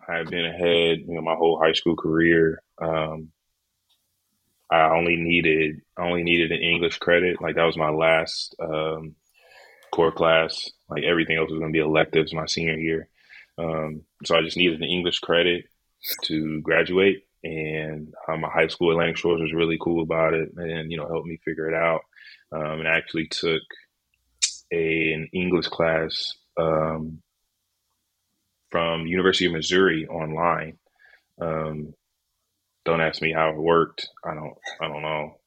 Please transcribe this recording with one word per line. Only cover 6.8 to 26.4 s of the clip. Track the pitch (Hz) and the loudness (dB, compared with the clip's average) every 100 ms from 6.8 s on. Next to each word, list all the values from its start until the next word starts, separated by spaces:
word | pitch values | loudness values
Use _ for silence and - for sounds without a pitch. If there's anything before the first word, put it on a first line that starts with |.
| 85 - | 0 -2
credit. | - 87 90 82 | 2 4 4 0
Like, | 85 80 | -2 2
that | 82 | 2
was | 82 | 2
my | 78 | 0
last, | 78 80 80 80 - - - | 2 4 4 0 -6 -10 -10
um, | 85 78 78 80 80 - _ _ _ - - _ - | -6 -4 -4 -6 -10 -18 _ _ _ -20 -20 _ -4
core | - 82 | 2 2
class. | 80 82 82 80 - - - - | 4 4 4 2 -4 -12 -14 -10
Like, | 80 | -4
everything | 71 85 80 80 | 0 0 0 0
else | 80 | -2
was | 80 | -4
gonna | 80 | -2
be | 80 | 0
electives | 76 78 80 82 78 | 2 2 2 2 0
my | 80 78 | -2 -6
senior | - 82 80 | -4 -4 -2
year. | 82 80 80 _ _ - - - | -2 -4 -6 _ _ -20 -18 -8
Um, | 82 80 78 78 - - - | -4 -4 -6 -10 -16 -10 0
so | 82 | 2
I | |
just | 82 90 | 2 2
needed | 90 80 | 2 2
an | 82 | -2
English | 90 87 - | 0 0 -2
credit | - 85 87 87 - _ _ _ - - | 2 2 4 0 -4 _ _ _ -10 -8
to | - 80 78 78 | -4 -2 -2 -4
graduate. | 78 82 85 90 98 92 _ _ | 0 2 2 4 4 2 _ _
And, | 82 80 78 78 78 78 78 - - | -10 -8 -6 -6 -6 -8 -12 -12 -6
uh, | 80 | -4
my | 78 | -2
high | 82 82 | 0 0
school, | - 87 | 2 2
Atlantic | 82 85 80 | 2 2 0
Shores, | 87 82 | 0 0
was | 80 | 0
really | 80 82 82 | 0 0 0
cool | 87 85 | 0 0
about | 80 82 80 | 0 2 2
it | 82 78 - | 2 -2 -6
and, | 85 82 78 | -8 -6 -6
you | 82 | -8
know, | 76 | -6
helped | 82 82 | -6 -6
me | 82 | -10
figure | - 80 80 | -8 -6 -4
it | |
out. | 82 85 80 - _ - - - | 0 0 0 -4 _ -20 -20 -12
Um, | 78 76 78 | -6 -6 -4
and | 80 | 0
I | 82 | 0
actually | - 82 80 | -2 -6 -6
took | - 85 80 - - _ _ _ _ _ - - - - | -4 -2 -2 -4 -20 _ _ _ _ _ -6 -6 -6 -6
a, | 85 82 80 80 | -2 -2 -2 -2
an | 78 78 | -4 -6
English | 92 90 87 76 | -4 -2 -2 -2
class, | - 82 80 80 - - - | -2 0 0 -2 -6 -10 -12